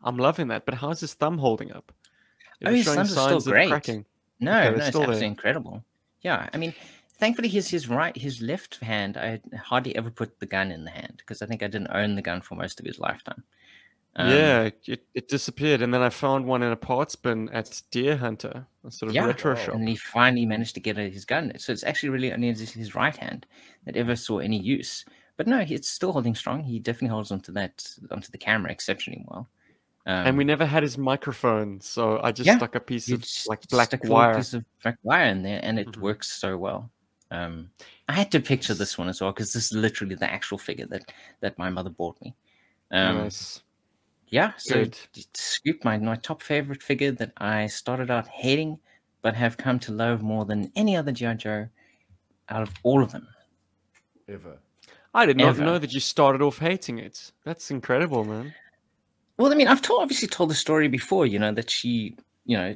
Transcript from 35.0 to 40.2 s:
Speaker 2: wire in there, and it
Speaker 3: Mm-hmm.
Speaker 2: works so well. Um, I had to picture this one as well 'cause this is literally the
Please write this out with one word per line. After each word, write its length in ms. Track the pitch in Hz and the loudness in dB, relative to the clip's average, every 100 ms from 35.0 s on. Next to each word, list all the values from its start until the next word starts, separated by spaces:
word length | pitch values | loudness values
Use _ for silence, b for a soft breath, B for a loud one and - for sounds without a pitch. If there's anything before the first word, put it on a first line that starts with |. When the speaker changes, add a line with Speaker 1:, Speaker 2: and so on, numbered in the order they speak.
Speaker 2:
wire 220 | 107 165 139 | 2 4 4
in 180 | 95 | 2
there, 160 | 95 101 | -4 -4
and 160 | - 110 | -4 -4
it 100 | 107 | -4
Speaker 3:
Mm-hmm. 120 | 104 | -4
Speaker 2:
works 300 | 98 107 - | -4 -4 -6
so 260 | - 98 92 | -6 -4 -4
well. 320 | 95 - 117 _ _ _ - | -4 -6 -10 _ _ _ -12
Um, 400 | 85 85 82 82 - B B B | -8 -8 -10 -14 -20 B B B
I 60 | |
had 180 | 165 196 | 0 2
to 80 | 151 | 2
picture 340 | - 131 - | 2 0 0
this 240 | 98 101 - | -2 -2 -4
one 120 | 90 | -6
as 100 | 92 | -2
well 120 | 95 | -4
'cause 180 | - 107 | -4 -4
this 120 | 117 - | -4 -2
is 40 | 110 | 0
literally 380 | 110 - 98 | 0 0 -6
the 160 | 92 | -4